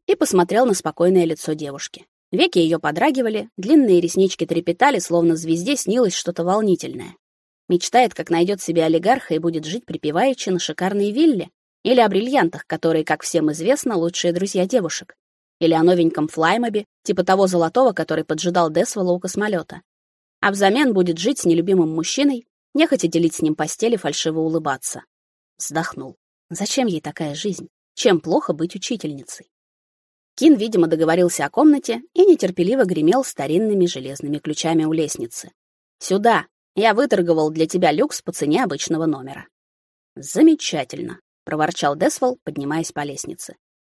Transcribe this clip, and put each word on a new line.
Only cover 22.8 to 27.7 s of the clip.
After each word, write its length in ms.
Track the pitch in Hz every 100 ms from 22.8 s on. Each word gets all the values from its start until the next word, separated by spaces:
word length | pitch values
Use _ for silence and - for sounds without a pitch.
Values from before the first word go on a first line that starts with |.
| 330 - 165
делить 280 | 165 165
с 80 | -
ним 120 | 156
постель 400 | 156 156 - 226
и 40 | 220
фальшиво 420 | 151 147 165 160
улыбаться. 640 | 160 160 156 131 - - - _ _ _ _ -
Вздохнул. 580 | - 151 165 - 135 - _ _ _
Зачем 380 | 170 208 - 240
ей 120 | 160
такая 340 | 151 - 156
жизнь? 340 | 147 208 185 160